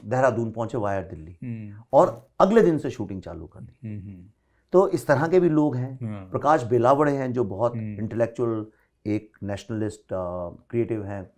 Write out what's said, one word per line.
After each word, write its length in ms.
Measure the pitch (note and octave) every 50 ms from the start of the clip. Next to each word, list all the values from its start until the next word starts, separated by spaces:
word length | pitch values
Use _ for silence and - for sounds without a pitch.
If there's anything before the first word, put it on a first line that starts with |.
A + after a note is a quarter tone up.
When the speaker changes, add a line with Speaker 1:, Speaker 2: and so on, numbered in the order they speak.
| -
Speaker 1:
देहरादून 460 | G#2+ A#2 B2+ C3 C3 A2 A2+ A#2 A2+
पहुंचे 260 | A2 A#2 A#2 G#2+ - B2+
via 320 | G2+ G2+ G2 G2 F2+ F2
दिल्ली। 280 | F#2+ D#2+ D#2+ E2 F#2 - C3
Speaker 2:
हम्म। 400 | B2 A#2 A2 G#2+ G#2 G2+ G#2 - _ -
Speaker 1:
और 360 | C#3 F3 F3+ - - - _ _ -
अगले 220 | F3 G3 A3 A3+
दिन 160 | G3 F3 E3 C#3+
से 120 | - C#3
शूटिंग 320 | G#2+ - G#2+ F2+ G2+ F#2+
चालू 240 | - - E2+ E2 D#2+
कर 140 | - - G2
दी। 280 | - - - _ - A2
Speaker 2:
हम्म, 200 | G#2 G#2 F#2 G2+
हम्म। 180 | G2 F2+ F2+ G2+ _ _ _ _ _ _ _ _
Speaker 1:
तो 180 | - F#3 G3 F#3+
इस 180 | F#3 D#3+ - -
तरह 200 | D3 C3 D3+ E3
के 120 | F3 F#3
भी 100 | F3 E3+
लोग 260 | D#3 D3+ D3+ D3+ B2
हैं। 320 | B2 B2+ C3 C3+ C3 A#2+ A2
Speaker 2:
हाँ। 220 | G#2+ G2+ F#2+ F#2
Speaker 1:
प्रकाश 340 | G#2 B2+ - C#3+ D#3 D#3+ B2
बेलावड़े 480 | G#2 B2 A#2+ A#2 B2 C#3 C#3 D3+ D3
हैं 220 | C#3+ C#3 C3 B2+ A#2+
जो 100 | B2+ A#2+
बहुत 320 | F#2+ G2 F#2+ A#2 A#2+ A#2
Speaker 2:
हम्म। 240 | A#2 A2 G#2+ G#2 G2+
Speaker 1:
इंटेलेक्चुअल, 680 | A2 G#2 G#2+ A2 A#2 A2+ - - B2 A#2 A2+ A2 G#2+ G#2+ _ _ _ _ _ _ - G#2
एक 240 | G#2 G#2+ - - _ - G2
नेशनलिस्ट, 600 | G2 G2+ G2 - - A#2 G#2+ A2 G#2 G#2 - _
अ, 460 | - G2 F#2 F#2 F2 F2+ F2+ F2 F2 - - _ _
क्रिएटिव 340 | - A#2 A#2 F#2+ A#2 G#2+ G2
हैं, 200 | F#2+ G2+ G2 F2+
अ, 80 | - _